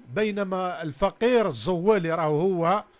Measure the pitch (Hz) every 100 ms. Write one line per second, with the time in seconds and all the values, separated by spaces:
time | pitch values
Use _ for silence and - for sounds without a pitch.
0 | - 131 214 202 190 185 180 170 165 135
1 | 196 - 233 247 202 120 110 180 185 214
2 | 165 165 156 151 185 180 165 202 - _